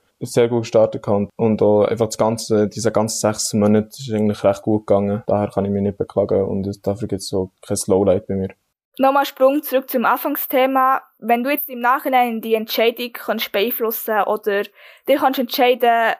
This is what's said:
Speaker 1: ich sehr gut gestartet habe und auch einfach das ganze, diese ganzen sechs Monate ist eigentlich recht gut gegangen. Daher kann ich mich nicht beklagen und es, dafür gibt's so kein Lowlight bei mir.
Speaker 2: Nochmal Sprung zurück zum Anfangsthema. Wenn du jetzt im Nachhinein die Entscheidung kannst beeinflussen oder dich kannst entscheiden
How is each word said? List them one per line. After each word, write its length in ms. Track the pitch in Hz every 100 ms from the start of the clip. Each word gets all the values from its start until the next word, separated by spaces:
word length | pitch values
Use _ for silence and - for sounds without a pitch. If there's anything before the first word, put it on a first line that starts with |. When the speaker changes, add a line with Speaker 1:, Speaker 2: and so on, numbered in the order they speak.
| _ -
Speaker 1:
ich 100 | 127
sehr 180 | - 117
gut 140 | 120
gestartet 420 | 117 - 110 - -
habe 200 | 101 101
und 260 | - 113 104
auch 220 | 104 104
einfach 240 | 104 110 110
das 100 | -
ganze, 520 | 110 117 - 107 107
diese 240 | 110 110
ganzen 260 | 104 110 -
sechs 340 | 107 107 -
Monate 340 | 110 104 107 107
ist 240 | - 135
eigentlich 300 | 107 107 101
recht 180 | 101 101
gut 240 | - 107 -
gegangen. 380 | 101 101 104 -
Daher 220 | 104 104
kann 160 | -
ich 80 | 101
mich 100 | 101
nicht 160 | 101 98
beklagen 460 | - 101 98 98
und 240 | 95 98 98
es, 120 | 104
dafür 280 | - 101 139
gibt's 180 | 98 -
so 240 | 98 95 _
kein 160 | - 101 -
Lowlight 400 | 95 98 92 -
bei 80 | 98
mir. 140 | 95 - _ _ _ -
Speaker 2:
Nochmal 280 | 269 277 269
Sprung 360 | - 262 294
zurück 280 | - 262 262
zum 140 | 247
Anfangsthema. 1000 | 190 262 311 285 - 254 262 269 262 269 - _
Wenn 260 | 220 240
du 60 | 254
jetzt 180 | 294 -
im 120 | 247
Nachhinein 600 | 240 269 294 254 247 226
die 140 | 226
Entscheidung 560 | 220 226 - 226 233 240
kannst 400 | - - 214 -
beeinflussen 680 | 202 226 - 226 226 - 214
oder 400 | - 214 - 202 214 _ - - -
dich 100 | 277
kannst 200 | 277 269
entscheiden 760 | 247 - 247 247 240 233 226 -